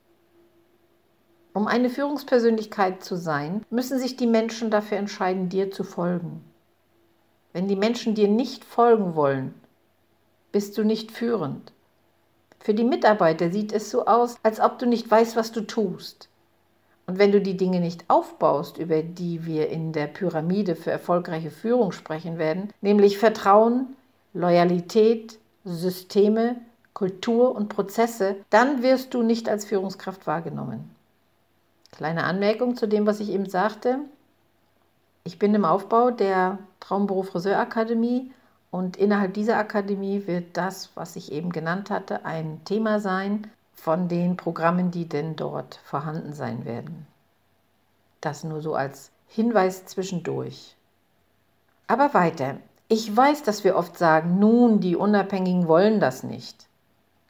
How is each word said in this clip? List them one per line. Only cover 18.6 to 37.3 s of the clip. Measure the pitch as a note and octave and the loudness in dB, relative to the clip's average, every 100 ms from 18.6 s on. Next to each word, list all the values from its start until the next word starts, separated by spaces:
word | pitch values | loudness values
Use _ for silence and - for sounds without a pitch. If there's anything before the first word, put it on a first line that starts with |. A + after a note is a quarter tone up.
| E3+ - | -2 -8
über | E3 D#3 | -2 -2
die | E3 F3 F3 E3 E3 | -2 -6 -6 -6 -4
wir | D#3 D#3 | -2 -2
in | D#3+ D#3+ | -4 -6
der | D3+ D3 | -4 -6
Pyramide | - F3+ D#3+ E3 G3 F#3 D#3+ | -4 -4 -2 -2 0 -2 -4
für | - | -4
erfolgreiche | - - F3 F3 D#3+ D#3 | -4 0 0 -2 -6 -8
Führung | - A3+ B3 G3 | -6 0 0 0
sprechen | - - D#3 E3+ E3 | -4 -8 -10 -8 -4
werden, | D#3 F3+ G#3 - | -2 -2 -6 -4
nämlich | G3 G#3 G3+ G3+ | 2 6 6 6
Vertrauen, | A3+ A3 G3 G#3 A3+ B3 C4 - _ _ _ | 2 4 6 8 6 4 -2 -10 _ _ _
Loyalität, | F3+ F3 F3 F3 F3 F3 A3 A3 A#3 - - _ _ F#3+ | -2 2 4 4 2 0 4 4 4 -4 -20 _ _ -12
Systeme, | E3+ F3+ F3+ - G#3 G#3 A3 A#3 B3 - _ _ | -6 -4 -6 -2 4 4 4 0 -2 -12 _ _
Kultur | - F#3 F#3 - A#3 B3 | -6 -4 -4 0 4 4
und | G#3 G#3 | 2 -4
Prozesse, | - G3 - A#3 - F#3+ G3 - | -4 -4 0 0 0 -2 -4 2
dann | A#3+ C4 C4+ | 4 4 4
wirst | B3+ C4 - | 4 2 0
du | B3 | 0
nicht | A3+ A3+ - | 0 0 0
als | G#3 - | -4 -2
Führungskraft | G3 F#3+ - F#3+ F#3 - | -2 -2 -8 -12 -10 -6
wahrgenommen. | D#3 E3 C#3+ C#3 C3 D#3 - _ _ _ _ _ _ _ _ _ | -6 -6 -8 -8 -10 -14 -20 _ _ _ _ _ _ _ _ _
Kleine | - D3+ E3 | -8 -4 -2
Anmerkung | C3+ F#3 G3+ A3+ B3 B3 | 0 0 0 2 0 -2
zu | G#3 | 0
dem, | G#3 G#3 | 2 2
was | G#3 | 0
ich | G#3 | -2
eben | F#3+ F#3+ | -4 -2
sagte. | F3+ G#3 G#3+ B3 C4 D4 - _ _ _ _ _ _ _ _ _ _ F3 | -2 -2 -2 -2 -2 -6 -18 _ _ _ _ _ _ _ _ _ _ -16
Ich | - | -2
bin | G#3 | 2
im | G#3+ E3 | 2 2
Aufbau | D4 C#4+ A#3 B3 | 0 2 2 2
der | A#3+ G3 F#3 F#3 G3 - - | 2 0 2 0 -2 -10 -16
Traumberuf | - G3 G3+ F#3+ | -4 -2 0 -2
Friseurakademie | F#3 | -4